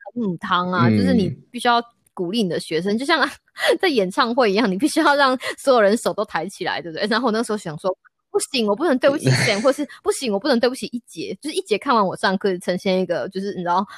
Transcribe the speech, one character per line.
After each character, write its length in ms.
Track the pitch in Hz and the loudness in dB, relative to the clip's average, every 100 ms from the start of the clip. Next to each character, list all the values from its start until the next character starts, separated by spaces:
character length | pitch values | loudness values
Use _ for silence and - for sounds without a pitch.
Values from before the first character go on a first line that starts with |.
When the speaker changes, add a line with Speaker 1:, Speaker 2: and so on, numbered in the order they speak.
| 202 | -14
Speaker 1:
很 100 | 240 | -6
母 140 | 208 170 | -4 -4
汤 340 | 190 175 180 | -2 -2 0
啊， 160 | 180 120 | 2 2
Speaker 2:
嗯。 80 | - | 4
Speaker 1:
就 80 | |
是 80 | - | 2
你 160 | 233 - - _ | 2 0 -4 _
必 80 | 123 | -4
须 80 | 240 | 0
要 140 | 240 - _ _ | 0 -2 _ _
鼓 160 | - 175 | -8 -4
励 140 | 233 | 0
你 60 | 190 | 0
的 100 | 160 | -2
学 200 | - 160 | -4 -2
生， 160 | 185 220 | 0 -2
就 80 | |
像 240 | 277 330 - - _ | 0 2 0 -4 _
<laughs> 320 | - - 381 | -4 0 2
在 60 | 381 | 2
演 240 | 269 185 | 2 0
唱 220 | 294 247 247 | 0 0 2
会 160 | 233 | 2
一 20 | |
样， 160 | 190 226 | 2 2
你 80 | 190 | 2
必 100 | 294 | 0
须 120 | - | 2
要 160 | 311 285 | 4 4
让 200 | 269 254 - 359 | 4 2 -4 -4
所 160 | - | 2
有 80 | 247 | 4
人 160 | 202 226 | 6 4
手 160 | 196 | 0
都 100 | 170 214 | -4 -4
抬 220 | 165 175 | -4 -6
起 180 | - 160 | -6 -4
来， 140 | 101 | -4
对 120 | 165 | -6
不 60 | 156 | -4
对？ 80 | 208 | 0
然 120 | 220 | 0
后 60 | 254 | 0
我 60 | |
那 100 | 220 | 0
时 100 | 233 | -2
候 60 | 214 | -4
想 180 | 175 151 | -6 -4
说， 120 | 190 - _ _ _ | -4 -4 _ _ _
不 80 | 403 - | -4 -2
行， 160 | 254 214 | -2 0
我 80 | 214 | 0
不 100 | 339 | 0
能 100 | 254 | 2
对 100 | 294 | 2
不 80 | 285 | 2
起 100 | - | 2
Sam， 320 | - - 202 | 2 2 2
Speaker 2:
<laughs> 20 | |
Speaker 1:
或 80 | 254 | 2
是 120 | 277 294 - | 0 -4 -4
不 80 | 381 | -4
行， 200 | 415 262 | -2 -2
我 80 | 196 | -2
不 80 | 311 | 2
能 120 | 233 | 2
对 100 | 247 | 2
不 60 | 262 | -2
起 100 | 214 | -8
一 100 | 240 - | -10 -12
姐。 280 | 165 107 190 | -12 -10 -8
就 80 | 294 | -6
是 60 | 339 | -6
一 60 | |
姐 180 | 381 202 | -2 -4
看 160 | 285 233 | 0 2
完 100 | 190 | 2
我 100 | - | 0
上 220 | 202 190 | -2 0
课， 180 | 202 180 | 0 -2
呈 180 | - 180 | -2 -2
现 240 | 202 185 | 0 0
一 60 | 180 | 0
个， 200 | 160 147 | -2 -4
就 120 | 190 | -6
是 140 | 202 185 | -6 -6
你 80 | |
知 40 | 175 | -2
道， 160 | 175 202 | 0 -2